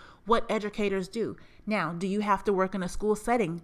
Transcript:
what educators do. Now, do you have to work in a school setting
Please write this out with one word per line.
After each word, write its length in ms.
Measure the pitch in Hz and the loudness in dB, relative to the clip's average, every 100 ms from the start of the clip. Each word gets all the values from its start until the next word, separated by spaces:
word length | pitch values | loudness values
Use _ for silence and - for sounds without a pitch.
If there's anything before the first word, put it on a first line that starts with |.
| - - - | -18 -12 2
what 240 | 226 220 | 2 4
educators 580 | 214 208 - 208 190 180 | -2 -2 -2 0 0 -2
do. 300 | 226 170 - - - - | -4 -4 -6 -14 -14 -4
Now, 260 | 208 160 | -2 -2
do 140 | 170 190 | -2 -2
you 140 | 202 | 0
have 220 | 208 190 - | 2 2 2
to 80 | |
work 200 | 190 185 | 2 2
in 80 | 196 | 0
a 80 | 180 | -4
school 260 | - 208 208 | -2 0 0
setting 440 | - 240 175 170 | 2 2 0 -4